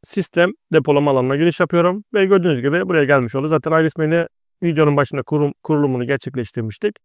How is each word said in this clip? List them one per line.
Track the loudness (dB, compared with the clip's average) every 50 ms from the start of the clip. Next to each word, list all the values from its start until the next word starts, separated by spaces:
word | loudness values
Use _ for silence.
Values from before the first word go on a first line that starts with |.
| -12
sistem | -6 -6 -4 -4 -2 _ 0 0 0 0 _ _ _ 0
depolama | 0 2 4 2 2 2 2
alanına | 2 2 0 0 0
giriş | 2 0 0 2 0
yapıyorum. | -2 0 2 2 2 0 -2 -4 -10 _ 0
Ve | 0 2
gördüğünüz | 4 4 2 4 2 0 0
gibi | 0 0 0 0 -2 0
buraya | 0 0 2
gelmiş | 4 2 2 2 0 -4
oldu. | -4 -2
Zaten | 0 -2 -2 0 0
Iris | 0 2 0 0 -2
Main'e | -2 -2 0 0 -2 -2 -4 _ _ _ _ _ _ -4
videonun | -2 2 2 2 2 4
başında | 2 0 -2 -4 -8
kurum-, | -6 -2 -2 0 0 -2 -4 _ _
kurulumunu | -2 0 0 2 0 0 -2 -2
gerçekleştirmiştik. | -4 -4 -4 -4 -8 -8 -8 -8 -6 -6 -8 -8 -8 -8 -4 -4 -6 -6 _